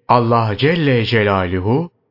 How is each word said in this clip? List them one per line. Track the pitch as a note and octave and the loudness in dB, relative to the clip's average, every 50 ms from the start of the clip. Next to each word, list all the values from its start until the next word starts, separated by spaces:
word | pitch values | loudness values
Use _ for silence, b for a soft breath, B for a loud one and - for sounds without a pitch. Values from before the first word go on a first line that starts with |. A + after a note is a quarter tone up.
| _ - | _ 0
Allah | C#3+ B2 A#2+ A2+ A#2+ A#2 A2+ A2 G#2 | 0 2 2 2 2 0 0 -2 -2
Celle | F#2+ B2+ D3 F3 F3 D#3 C#3+ C3 A#2+ A2 | -2 0 0 0 0 0 0 0 0 0
Celaluhu | A2+ A#2+ A2+ G#2 G2+ G2 F#2+ F#2 F2+ F#2 F#2 F2+ G#2 A#2+ D3 E3+ F3 _ _ _ _ | 0 0 0 2 2 0 0 -2 -2 -4 -4 -2 -2 -2 -2 -2 -6 _ _ _ _